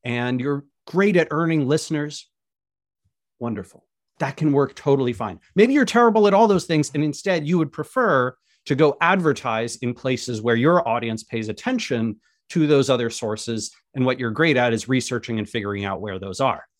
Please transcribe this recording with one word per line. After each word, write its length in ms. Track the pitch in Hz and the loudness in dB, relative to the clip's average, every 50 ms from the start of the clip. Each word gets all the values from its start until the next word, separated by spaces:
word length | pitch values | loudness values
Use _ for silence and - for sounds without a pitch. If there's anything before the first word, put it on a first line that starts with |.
| _ | _
and 360 | 131 120 120 123 123 123 127 | -4 -4 -4 -2 -2 -4 -4
you're 240 | 123 143 143 143 143 _ _ _ _ | -2 -4 -4 -6 -8 _ _ _ _
great 300 | - - 180 196 208 208 | -4 0 0 2 2 2
at 120 | 180 156 - | 2 0 0
earning 380 | 151 156 170 165 165 156 139 127 | -2 -2 0 0 0 0 2 2
listeners. 600 | 147 156 - - 165 147 147 151 147 - - _ _ _ _ _ _ _ _ _ _ _ _ _ _ _ _ _ _ _ _ _ _ _ | 0 0 0 -4 -4 -4 -4 -6 -10 -14 -18 _ _ _ _ _ _ _ _ _ _ _ _ _ _ _ _ _ _ _ _ _ _ _
Wonderful. 480 | 117 117 110 101 95 - _ - _ _ _ _ _ _ _ _ | -8 -8 -8 -8 -10 -14 _ -20 _ _ _ _ _ _ _ _
That 180 | 160 135 139 | -6 -6 -4
can 160 | - 156 156 | -2 0 2
work 220 | 139 139 139 135 - | 4 4 2 0 -2
totally 380 | - - 147 139 139 131 123 | -6 0 2 2 2 2 -2
fine. 280 | 120 - 117 104 90 - _ _ _ | -2 -4 -6 -8 -8 -12 _ _ _
Maybe 180 | 185 214 240 | 4 4 4
you're 120 | 269 294 254 | 6 2 2
terrible 420 | - - 233 240 233 208 220 208 | 2 4 4 4 4 4 4 4
at 80 | 208 196 | 4 6
all 120 | 196 233 | 6 4
those 200 | 214 202 180 - | 4 4 0 0
things, 240 | - 165 151 147 - - | 0 0 0 0 0 -2
and 80 | 147 | -2
instead 460 | 151 151 143 - - 196 185 170 147 147 | -2 -2 -4 -6 -4 -2 -2 -2 0 0
you 80 | 175 | 0
would 160 | 175 160 143 | 0 0 0
prefer 640 | - - 147 - - 262 247 208 160 131 123 127 - _ _ _ _ _ _ | -4 -12 -12 -6 -2 0 0 2 2 2 0 0 -4 _ _ _ _ _ _
to 80 | - 143 | -4 2
go 240 | 127 156 147 139 - | 4 4 4 4 2
advertise 760 | 165 170 190 196 170 156 135 - - 127 110 110 117 117 - | 2 2 2 2 2 0 -2 0 -4 -4 -2 -2 -4 -6 -8
in 180 | - - 120 123 | -6 -6 -6 -6
places 480 | - - 131 131 120 - - 123 110 | -4 -4 -4 -4 -4 -4 -6 -6 -4
where 140 | 107 120 117 | 0 0 2
your 300 | 117 123 156 175 175 - | 4 4 4 4 4 2
audience 360 | 120 113 120 117 117 113 110 | 0 -2 -2 -2 -4 -6 -8
pays 260 | - _ - 113 110 107 | -10 _ -6 -6 -6 -6
attention 720 | 107 - - 240 254 240 - - 135 117 113 113 104 _ _ _ _ _ _ _ | -8 -6 -4 -4 -4 -4 -4 -4 -2 -2 -2 -4 -4 _ _ _ _ _ _ _
to 160 | - 175 156 | 0 0 2
those 240 | 147 151 139 127 135 | 4 4 4 4 2
other 180 | 131 123 120 113 | 2 0 0 -4
sources, 640 | - - - 110 110 107 - - 117 110 104 - - _ _ _ _ | -4 -6 -6 -6 -6 -6 -6 -6 -6 -6 -8 -10 -14 _ _ _ _
and 100 | 135 127 | -2 0
what 140 | 127 127 127 | 0 0 0
you're 120 | 123 117 | -4 -6
great 280 | 107 104 160 165 143 123 | 0 0 2 2 4 2
at 160 | 123 120 113 | 2 2 0
is 160 | 110 - - | -2 -2 -2
researching 480 | 131 127 117 - 131 117 - - 117 110 | -2 -2 -2 -2 -6 -8 -6 -6 -6 -6
and 100 | 104 - | -6 -6
figuring 380 | - 117 101 101 101 101 101 | -8 -8 -6 -6 -6 -6 -6
out 160 | 98 98 85 | -6 -6 -8
where 160 | 98 104 95 95 | -8 -10 -10 -10
those 220 | 95 98 92 - | -10 -10 -6 -2
are. 240 | 135 131 95 73 - _ _ | -2 -2 -2 -4 -10 _ _